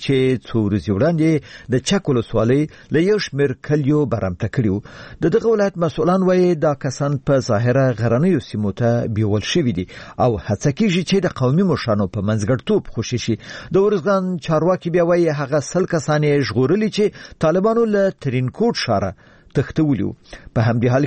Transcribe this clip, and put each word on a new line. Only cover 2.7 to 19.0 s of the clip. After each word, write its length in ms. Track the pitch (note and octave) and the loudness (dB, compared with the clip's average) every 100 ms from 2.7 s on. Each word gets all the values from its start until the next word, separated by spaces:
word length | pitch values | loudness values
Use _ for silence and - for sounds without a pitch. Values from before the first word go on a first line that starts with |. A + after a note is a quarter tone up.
| - - | -6 -4
له 80 | C#3+ F3+ | 0 2
یو 100 | G#3 - | 0 -2
شمېر 240 | C3+ C#3+ B2+ - | -2 -2 -2 -2
کلیو 320 | D3+ C3+ D3+ C3+ | 0 2 0 0
برمته 360 | A2 F#2+ F2 A2 | -2 -4 -4 -4
کړي 160 | - G#2+ | 0 0
وو. 80 | G2 - - - - | 0 -4 -18 -20 -4
د 120 | E3 | 0
دغه 180 | A3+ A3+ | 2 2
ولایت 240 | A3 G3+ F3 | 2 0 0
مسؤلان 400 | E3+ - E3+ F#3+ F#3 | -4 0 0 2 2
وایي، 260 | F#3 F3+ | 4 2
دا 180 | E3 D#3 C#3 | 2 0 0
کسان 340 | C#3+ - C#3+ C#3 - | -4 -4 -2 -2 2
په 180 | C3+ A#2+ | 0 2
ظاهره 360 | G#2+ A#2+ B2 C3 G#2+ | 0 2 2 2 0
غرنیو 420 | A#2 A#2 F3+ D#3+ - | 0 2 2 0 -2
سیمو 260 | G#2 G#2 - | -4 -4 0
ته 120 | A#2+ A#2+ A#2 G#2 | 0 0 0 0
بیول 260 | G#2+ G#2 - | 0 0 0
شوي 240 | F3+ B2+ F2+ | 0 0 -2
دي 60 | F2+ - - - | -6 -10 -10 0
او 60 | B2 G#2 | 0 0
هڅه 320 | - G2+ - - | -2 -2 -2 0
کیږي 240 | G#3+ E3+ E3+ | 0 0 0
چې 60 | G3 F3+ | 0 0
د 100 | - | 0
قومي 280 | B2+ D3+ G3 | 0 2 2
مشرانو 340 | B2+ - G#2 G2 | 0 0 0 -2
په 60 | A2 G2 | -2 -2
منځګړتوب 580 | A2 G2+ B2+ - G#3 - | -2 0 -2 0 -2 -2
خوشي 260 | - - A#2+ - | -8 -4 -4 -4
شي. 100 | A2 - - - | -4 -6 -16 -2
د 20 | F3+ G3+ | 2 2
ارزګان 420 | G#3 D3+ G3 F#3 F3+ - | 2 0 0 -2 -6 -2
چارواکي 460 | D#3 E3 F3+ F3 F3 | 0 0 0 0 0
بیا 80 | E3+ | 2
وایي، 160 | F3 E3 D3 | 2 2 0
هغه 180 | C3+ D3 - | -2 -2 -2
سل 220 | F3+ F#3 | -2 0
کسان 260 | E3+ - D3+ | -2 0 0
یې 240 | D3+ C#3+ A#2+ | 2 2 0
ژغورلي 420 | G#2+ B2+ A3 G#3+ - | 0 2 2 0 0
چې 80 | G#3 - - - D#3+ | -2 -2 -20 -2 0
طالبانو 380 | F3+ G#3 A3+ | 2 2 2
له 320 | A#3 G3+ G3 - | 2 2 0 -2
ترینکوټ 500 | C#3 B2 B2+ - A3+ F3+ | -4 -2 -2 0 0 0
ښاره 280 | - G2 | 0 0